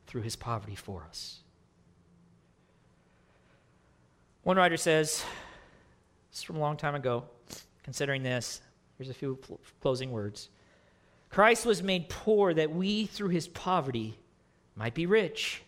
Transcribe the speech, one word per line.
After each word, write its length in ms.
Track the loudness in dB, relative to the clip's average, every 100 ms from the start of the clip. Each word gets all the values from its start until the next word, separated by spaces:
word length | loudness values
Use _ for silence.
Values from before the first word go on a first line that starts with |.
| -10
through 160 | -8
his 140 | -6 -6
poverty 400 | -4 -4 -6 -12
for 280 | -12 -12 -12
us. 320 | -14 -14 -16 _ _ _ _ _ _ _ _ _ _ _ _ _ _ _ _ _ _ _ _ _ _ _ _ _ _ _ _ _ _
One 120 | 2 6
writer 200 | 6 4
says, 480 | 4 4 4 -2 -6 -12 -16 -20 -20 -20 _ _ _ _ _
this 80 | -14
is 40 |
from 120 | -8 -2
a 40 |
long 160 | -2 -2
time 180 | -4
ago, 300 | -2 0 -2 -4 -16 -18 -18 -18 _
considering 400 | -10 -4 -2 -2
this, 380 | -2 -2 -4 -10 -16 _ _ -14
here's 140 | -12
a 40 |
few 260 | -6 -6 -6
cl-, 160 | -10 -18 -18 _
closing 320 | 0 0 -2
words. 380 | -6 -6 -8 -16 _ _ _ _ _ _ _ _
"Christ 360 | 6 6 6 2
was 160 | 2
made 260 | 2 0 -2
poor 460 | -4 2 4 4
that 160 | 4 2
we, 360 | 0 0 0 -2
through 240 | -4 0
his 180 | 0 -2
poverty, 680 | -6 0 0 0 -2 -4 -10 _ _ _ _ _ -8
might 180 | -4
be 120 | -2 2
rich. 560 | 2 2 -2 -6 -8